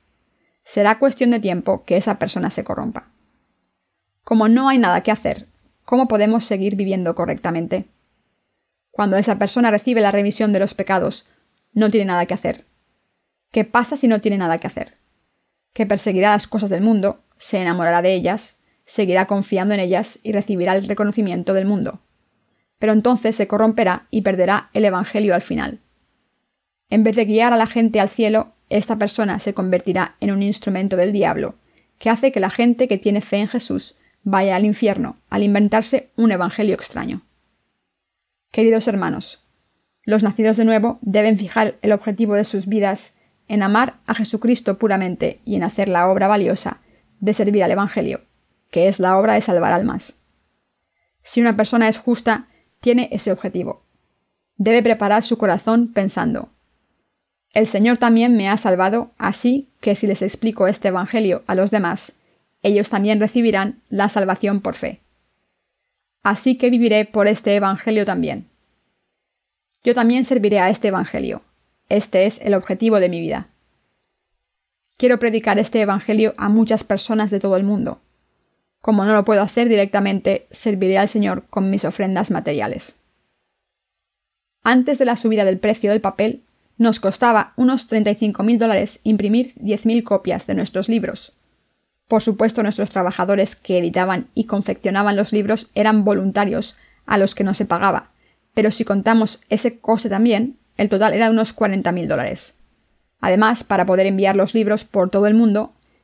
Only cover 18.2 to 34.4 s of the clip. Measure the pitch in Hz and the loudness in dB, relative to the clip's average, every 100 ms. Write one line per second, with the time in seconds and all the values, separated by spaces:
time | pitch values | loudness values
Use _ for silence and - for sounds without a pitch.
18.2 | 170 214 - - _ _ - - 190 180 | 0 -4 -8 -20 _ _ -8 -4 0 0
19.2 | 190 202 196 190 196 208 180 185 214 - | 0 -2 -2 -2 0 -2 0 -2 -2 -8
20.2 | 214 208 196 190 180 190 196 202 208 220 | -6 -4 -2 -2 0 -2 -2 -2 -2 -2
21.2 | 196 175 175 190 190 202 - - _ _ | -2 -2 -2 0 0 -2 -4 -10 _ _
22.2 | _ _ _ _ _ _ 214 214 240 254 | _ _ _ _ _ _ 0 2 2 0
23.2 | 226 220 202 208 220 220 196 180 - 208 | -2 -2 -2 0 0 0 0 -2 -6 -4
24.2 | 190 185 180 202 - - 208 185 185 208 | -2 0 0 0 -2 0 0 0 -2 -2
25.2 | 208 175 - 160 69 - _ _ _ _ | 0 0 -2 -6 -6 -10 _ _ _ _
26.2 | _ _ _ _ _ _ - 208 220 214 | _ _ _ _ _ _ -2 0 2 2
27.2 | 214 214 240 233 226 233 226 214 196 - | 0 2 2 2 0 0 2 2 0 0
28.2 | 214 220 - _ - 208 - 220 208 - | 0 0 -2 _ -4 -2 -2 -2 -4 -2
29.2 | 208 190 208 196 185 180 190 185 175 - | -4 -4 -6 -4 -2 -2 0 -2 -4 -4
30.2 | 202 196 202 208 - 190 190 185 185 208 | -4 0 -2 -4 -4 -4 -2 0 0 0
31.2 | 175 156 - - _ _ _ _ 220 226 | 0 -2 -6 -10 _ _ _ _ -2 0
32.2 | 269 247 185 - 240 240 254 196 208 202 | 0 0 -2 2 2 2 0 0 0 -2
33.2 | - 202 208 247 - 185 - - _ _ | -2 -4 -2 -4 -6 -8 -8 -18 _ _
34.2 | 196 190 | -4 0